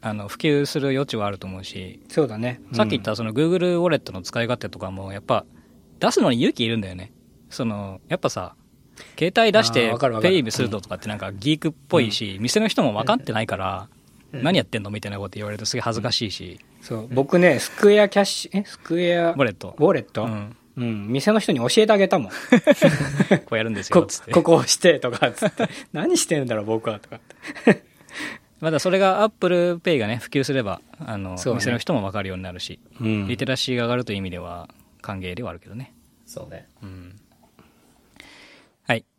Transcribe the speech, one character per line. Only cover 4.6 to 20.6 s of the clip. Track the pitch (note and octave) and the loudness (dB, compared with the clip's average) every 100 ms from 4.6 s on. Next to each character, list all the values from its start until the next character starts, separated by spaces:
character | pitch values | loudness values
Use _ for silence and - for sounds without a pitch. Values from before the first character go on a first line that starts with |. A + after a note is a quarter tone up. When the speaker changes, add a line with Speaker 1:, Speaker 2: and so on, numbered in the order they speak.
Speaker 1:
手 | G#2 | -6
と | F2 | -10
か | F#2+ | -10
も、 | F#2+ F#2+ | -10 -12
や | G2 | -14
っ | |
ぱ、 | F#2+ A2+ - - _ - _ - | 0 -2 -2 -20 _ -20 _ -2
出 | G#3 | 2
す | D4+ | 4
の | G#3 | 4
に | A#2+ | 4
勇 | E3+ | 0
気 | - | 0
い | A2+ | -2
る | A2+ | -2
ん | |
だ | F#2+ | -4
よ | F#2 | -10
ね。 | F#2+ _ _ _ - | -16 _ _ _ -20
そ | - | -8
の、 | A#2+ G#2 G2 F#2+ _ | -6 -6 -10 -14 _
や | E3 | -4
っ | |
ぱ | - | -2
さ、 | G#2+ F2+ - _ _ _ - - - | -4 -12 -14 _ _ _ -20 -20 -2
携 | E3 G#3+ | 0 4
帯 | A3+ | 6
出 | G3+ | 6
し | D#3 | 4
て | - A#2 | 2 2
Speaker 2:
あ | |
ー、 | |
わ | A#2+ | 2
か | C3+ | 0
る | |
わ | A2+ | 2
か | C3+ | 2
る。 | F#3+ | 4
Speaker 1:
ペ | A#2 | 2
イ | |
す | - | 0
る | B2 | -2
の | G#2 | -2
と | - | -8
か | F#2+ | -10
っ | |
て | - | -8
な | |
ん | G#2 | -8
か | F#2+ | -8
ギ | G2 G#2+ | -6 -2
ー | D#3 | 0
ク | E3 | -2
っ | C#3 - | -6 0
ぽ | E3+ | 2
い | A#2 | 2
し、 | - G#2+ F#2+ | -2 -6 -6
Speaker 2:
う | |
ん。 | |
Speaker 1:
店 | A2+ - | -2 0
の | G#3+ | 0
人 | - | 2
も | D#3+ | 0
分 | G#2 | 0
か | B2+ | 0
っ | A#3 | 0
て | - | 0
な | A2 | -4
い | A2 | -2
か | F#2+ | -4
ら、 | F#2+ F#2+ G2 _ _ _ _ | -4 -6 -10 _ _ _ _
Speaker 3:
う | C3+ | -4
ん。 | |
Speaker 1:
「何 | C3 F#3 | 2 2
や | |
っ | G#2+ | 0
て | A#2 | -4
ん | |
の？」 | G2+ | -6
み | G#2+ | -10
た | G#2 | -8
い | |
な | G2+ | -8
こ | G2 | -10
と | |
言 | G#2 | -8
わ | G#2 | -8
れ | G#2 | -8
る | |
と | G#2+ | -6
す | B2+ | -4
げ | |
え | |
恥 | A#2 A2+ | -4 -4
ず | |
か | A#2 | -2
し | - A2 | -4 -4
い | |
し。 | - F2+ F2 _ _ | -8 -14 -18 _ _
Speaker 2:
そ | - A2+ | -12 -10
う。 | A2 | -4
僕 | B2+ C#3 F3+ | -2 2 6
ね、 | F3 C#3 | 6 4
ス | - - | -2 4
ク | G#3 | 6
エ | G#3 | 8
ア | G#3 | 6
キ | G3+ | 4
ャ | |
ッ | |
シ | G3 - - | 0 -2 -4
ュ、 | F#3+ | -4
え？ | |
ス | G3+ - | -6 -12
ク | - E3+ | -6 -2
エ | F3 F3 | 0 2
ア | E3+ | 2
Speaker 1:
ウ | |
ォ | E3 | 2
レ | B2+ | 0
ッ | |
ト。 | G2 F#2+ - | -2 -12 2
Speaker 2:
ウ | D3+ | 2
ォ | |
レ | D#3+ | 2
ッ | |
ト？ | A2+ - | -2 -6
Speaker 1:
う | A2 | -4
ん。 | G#2+ G#2 - | -6 -10 -16